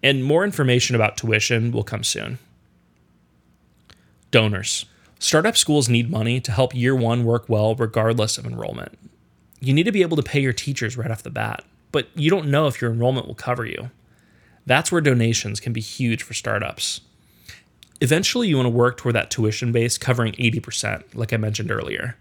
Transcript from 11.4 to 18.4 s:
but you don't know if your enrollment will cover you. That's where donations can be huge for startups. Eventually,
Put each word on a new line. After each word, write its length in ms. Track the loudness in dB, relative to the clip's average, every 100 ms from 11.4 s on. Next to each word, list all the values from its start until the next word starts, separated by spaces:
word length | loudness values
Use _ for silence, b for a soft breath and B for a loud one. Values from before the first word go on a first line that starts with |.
| -6 -6 -12 _ _
but 180 | -4 -2
you 160 | 0 2
don't 180 | 2 2
know 200 | 2 2
if 140 | 0
your 100 | -2
enrollment 340 | 0 2 0 -4
will 100 | -10
cover 300 | -6 -4 -4
you. 240 | -8 -10 _ b b b b b b 2
That's 260 | 2 4
where 100 | 0
donations 580 | 4 4 2 0 -4 -8
can 140 | -6
be 80 | -6
huge 420 | -8 -4 -2 -2
for 100 | -4
startups. 680 | -8 -4 -4 -4 -6 -6 -8 _ _ B B B B B _ -20 -4
Eventually, 460 | 0 2 2 0